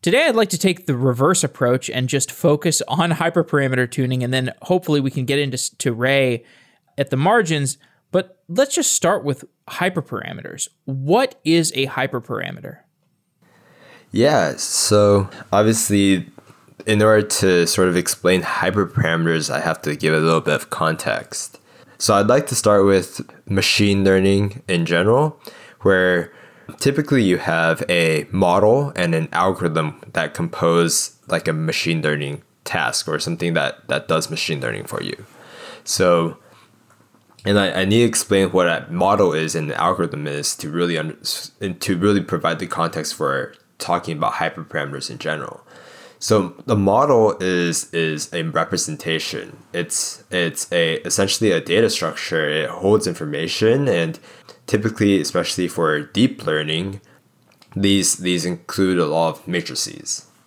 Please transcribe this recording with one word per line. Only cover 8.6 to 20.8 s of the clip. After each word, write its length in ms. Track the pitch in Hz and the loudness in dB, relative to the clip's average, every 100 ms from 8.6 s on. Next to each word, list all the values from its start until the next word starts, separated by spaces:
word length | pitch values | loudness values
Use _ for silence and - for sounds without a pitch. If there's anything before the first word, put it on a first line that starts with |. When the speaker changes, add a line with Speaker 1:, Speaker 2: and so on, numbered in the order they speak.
| 277 | 0
Speaker 1:
just 200 | 349 294 | 0 0
start 320 | - 170 190 143 | 0 2 0 -2
with 180 | 135 - _ - | -6 -8 _ -16
hyperparameters. 1040 | - 180 185 139 107 - - - - - _ - | -4 -2 -2 -6 -10 -10 -12 -14 -10 -10 _ -10
What 520 | 135 135 208 262 - | -6 0 2 2 -2
is 300 | - 165 156 135 | 2 2 2 -2
a 120 | 131 | -4
hyperparameter? 880 | - 135 127 - 110 90 90 - - _ _ _ _ _ _ _ _ _ _ - - _ | -2 -4 -4 -6 -8 -8 -10 -14 -18 _ _ _ _ _ _ _ _ _ _ -20 -20 _
Speaker 2:
Yeah, 420 | - 131 147 80 65 | 0 2 4 0 -2
so 760 | - - - 104 104 101 98 - - | -6 -2 2 4 6 4 2 -8 -2
obviously, 760 | 98 107 113 - 104 98 95 87 - _ _ _ _ - | 2 4 2 2 4 4 2 0 -16 _ _ _ _ -2
in 140 | 104 | 4
order 240 | 107 107 107 | 6 6 4
to 400 | - 95 90 85 | 0 4 4 4
sort 220 | - 92 | 2 2
of 80 | 87 | 2
explain 440 | 87 - 87 92 | -2 -2 2 2
hyperparameters, 1080 | 85 - 90 101 90 - 82 82 82 82 73 | 0 -2 -2 0 -2 0 0 0 0 0 -2
I 80 | 67 | -4
have 220 | 82 82 | -4 -4
to 120 | 78 73 | -4 -2
give 180 | 76 | 0
a 60 | 78 | 2
little 220 | 80 82 | 4 2
bit 140 | 78 73 | 2 -2
of 140 | - | -4
context. 920 | - | -4